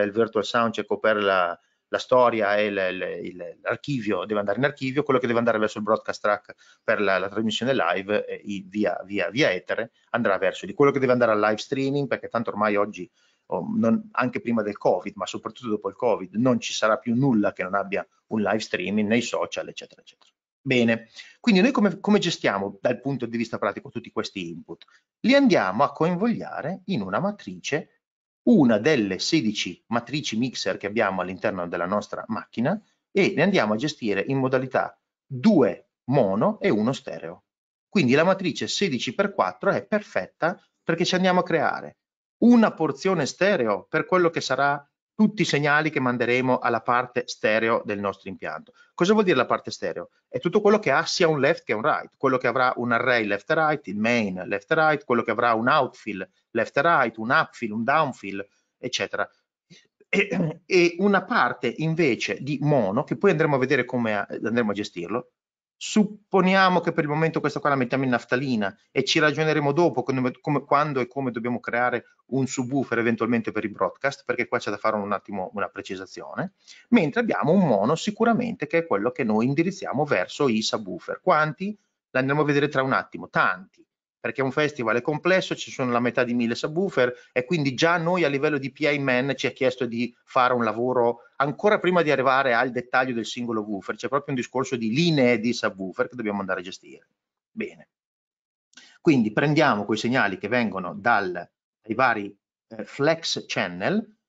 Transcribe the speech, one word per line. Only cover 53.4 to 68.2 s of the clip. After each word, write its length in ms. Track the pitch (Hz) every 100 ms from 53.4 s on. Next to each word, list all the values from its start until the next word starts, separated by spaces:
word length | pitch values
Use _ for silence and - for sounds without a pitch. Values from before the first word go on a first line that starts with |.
| -
e 40 | 156
right, 320 | 156 151 -
il 100 | 104
main 460 | 110 120 104 92 90
left 240 | 98 -
e 40 | 160
right, 280 | 156 151
quello 180 | - 120
che 100 | 107
avrà 220 | 110 120
un 140 | 113 120
outfill 600 | 151 123 - - 95 92 _ _
left 260 | 117 107 -
e 40 |
right, 360 | 156 165 120 113
un 120 | 113
upfill, 420 | 147 160 - 113
un 120 | 107
downfill, 640 | 117 147 160 - 101 98 98 _ _ _
eccetera. 520 | - - 98 101 98 _ _ _ _ - _ _ _
E, 520 | 190 - 190 165 - -
e 300 | 185 175 175
una 240 | 202 196
parte 480 | 190 226 123 123 123 113
invece 600 | 160 160 160 107 - 98
di 160 | 131 147
mono, 420 | 147 143 101 107
che 140 | - 147
poi 140 | 202
andremo 240 | 165 156 147
a 40 |
vedere 260 | 170 139 123
come 300 | 127 117 104
a-, 120 | 101
andremo 420 | - 110 120 110
a 20 |
gestirlo. 580 | 101 101 - 85 113 - _ _ _ _ _
Supponiamo 1040 | - 220 208 - _ 190 180 190 190 180
che 140 | 170
per 100 | 165
il 60 | 151
momento 320 | 147 160 160
questa 180 | 147 143
qua 100 | 147
la 60 | 139
mettiamo 300 | 120 135 135
in 60 |
naftalina 640 | 120